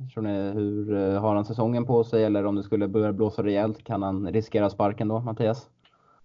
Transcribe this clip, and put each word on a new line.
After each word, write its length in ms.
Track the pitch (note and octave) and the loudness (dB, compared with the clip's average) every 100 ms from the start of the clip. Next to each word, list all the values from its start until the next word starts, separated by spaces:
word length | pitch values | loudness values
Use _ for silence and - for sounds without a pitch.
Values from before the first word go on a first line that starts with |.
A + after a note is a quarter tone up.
| C3 | -12
Tror 100 | - | -6
ni, 280 | G#2+ G2 G2 | -4 -2 -4
hur, 460 | G#2 G#2 G#2 G#2 G2+ | -2 -2 -2 -2 0
eh, 240 | G2 G2 | 0 2
har 140 | G#2+ G#2 | 2 2
han 100 | G2+ | 0
säsongen 400 | A2+ A2+ A#2+ A#2+ | -2 0 0 2
på 180 | A#2+ | 2
sig, 220 | A2+ A2+ A2 | 4 2 2
eller 200 | G#2 G2+ | 2 0
om 100 | G2+ | -2
det 80 | |
skulle 240 | G2 G#2+ G2 | -2 -2 0
börja 260 | G#2+ G#2+ | 2 0
blåsa 300 | G2+ G#2+ - | 2 0 0
rejält, 400 | G#2 G2+ A2 A2 | 0 2 0 -2
kan 200 | - G2+ | -4 -4
han 240 | G2 F#2+ G2 | -2 -2 0
riskera 420 | G#2+ G#2+ A2 G2+ | -2 0 2 2
sparken 380 | G2+ G#2 G2+ G#2+ | 2 0 0 -2
då, 120 | A2+ | -2
Mattias? 500 | B2 A2 A2 B2+ - _ _ _ _ _ | -4 0 0 0 -6 _ _ _ _ _